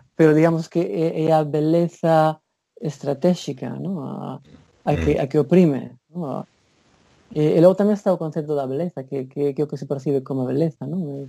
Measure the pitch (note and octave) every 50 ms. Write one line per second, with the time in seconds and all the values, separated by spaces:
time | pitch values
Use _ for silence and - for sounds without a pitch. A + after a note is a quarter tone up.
0 | - _ _ - E3 D#3 D3+ D#3 D#3+ E3 E3 D#3+ E3 - - E3+ F3 G3 G3+ F3
1 | D#3+ E3 - E3 D#3 D#3+ D#3+ D#3 D#3 D3 C#3 D3+ D3+ D#3 D#3+ E3+ E3+ E3 - -
2 | - E3 D#3+ D#3 D#3 D#3 D#3 - _ _ _ _ _ _ _ - - D#3+ - -
3 | - C#3 C#3+ C3+ - F3+ F3+ E3+ - - C3+ C3 C3 B2 - C3+ D3 F3 G3 E3
4 | C3+ C3+ - C3+ C#3+ - C3 - - _ - - _ _ _ _ _ D#3 D3 E3+
5 | D#3+ D3+ D3+ - D3+ C3 - D3+ C#3+ C3+ F3 F#3 F3+ D#3 C#3 B2 B2+ B2 B2 -
6 | _ _ D#3 F3 E3+ C#3 - - - - _ _ _ _ _ _ _ _ _ _
7 | _ _ _ _ _ _ - D3+ D3+ D#3 F3+ E3+ E3 F#3 F#3 F#3 G3+ G#3 G#3 G3+
8 | - G3 F3+ E3 E3+ D#3 D3+ E3+ D3+ D3 D3+ C#3+ C3+ C3 C3 C#3+ F3 F3+ - C#3
9 | C3 C3 C#3 C#3 C3 C3 - D3 C#3+ C#3+ C3+ C#3+ D3+ D3 - C3+ C#3+ C3+ C#3+ C#3
10 | C3 D#3 C#3 C3+ C3 - C3+ C3 B2+ B2 C3 C#3+ E3 D#3+ - _ - C#3 D#3+ F#3+
11 | E3+ C#3+ C#3 C#3 C#3